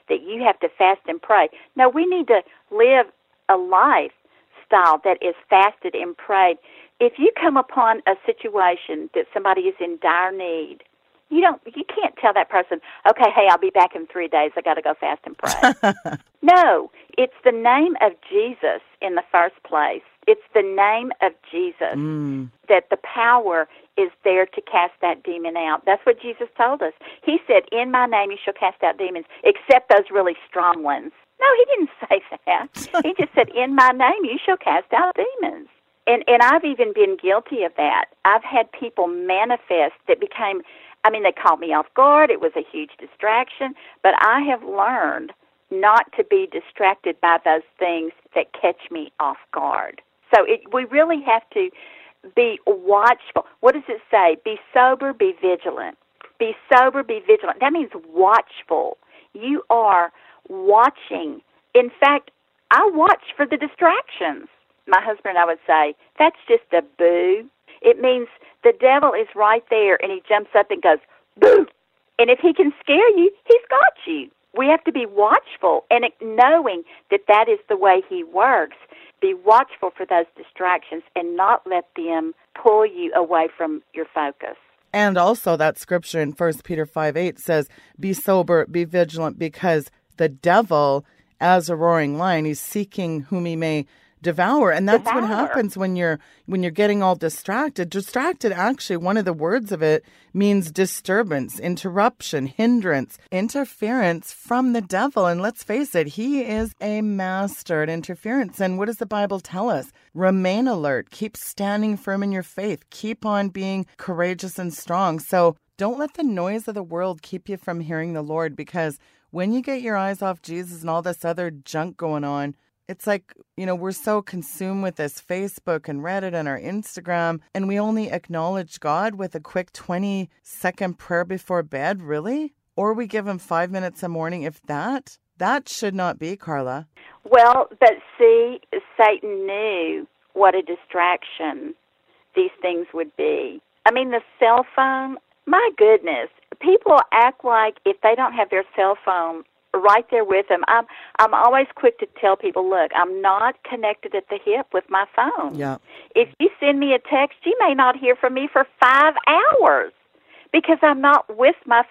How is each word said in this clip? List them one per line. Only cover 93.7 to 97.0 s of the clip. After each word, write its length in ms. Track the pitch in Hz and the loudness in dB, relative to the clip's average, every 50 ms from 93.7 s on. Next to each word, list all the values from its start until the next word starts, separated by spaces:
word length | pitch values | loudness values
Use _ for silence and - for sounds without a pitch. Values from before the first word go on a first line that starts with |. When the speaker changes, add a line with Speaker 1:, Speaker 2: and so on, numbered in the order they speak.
| 156 151 139 - _ _ _ _ _ _ - | -4 -4 -6 -8 _ _ _ _ _ _ -6
Speaker 2:
devour." 500 | 175 160 175 180 208 269 302 247 185 156 | -6 -2 -2 0 0 2 2 2 2 0
And 160 | 170 190 202 | 0 0 2
that's 160 | 220 226 196 | 2 2 0
what 160 | 226 233 254 | 0 -4 -2
Speaker 1:
Devour. 160 | 233 214 214 | -2 -2 -2
Speaker 2:
happens 400 | 214 277 - - 262 208 196 - | -4 -4 -4 -2 -4 -4 -4 -6
when 180 | 190 190 185 185 | -6 -6 -4 -4
you're, 240 | 180 175 165 156 151 _ _ _ _ _ | -2 -2 -2 -4 -4 _ _ _ _ _
when 160 | - 190 185 180 | -8 -6 -4 -4
you're 100 | 175 156 | -4 -2
getting 300 | 196 208 208 202 208 | 0 0 0 0 0